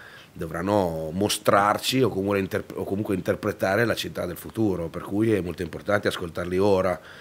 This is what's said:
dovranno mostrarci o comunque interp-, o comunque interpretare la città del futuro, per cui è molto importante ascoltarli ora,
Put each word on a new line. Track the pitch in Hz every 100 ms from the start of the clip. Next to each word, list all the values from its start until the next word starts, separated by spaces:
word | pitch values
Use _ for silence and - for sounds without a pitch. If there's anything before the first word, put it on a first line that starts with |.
| - - -
dovranno | - 82 82 92 104 90 80 80
mostrarci | 87 104 - - 104 104 101 - 131
o | 117
comunque | 92 98 101
interp-, | 95 98 - -
o |
comunque | 95 98 107
interpretare | 95 87 95 107 92 95 101
la | 117
città | 90 90 82
del | 90 -
futuro, | 80 - 107 90 82
per | 85
cui | - 101 113
è | 104
molto | 87 80
importante | 85 76 87 101 101
ascoltarli | - 87 78 87 92
ora, | 104 95 92 87 - -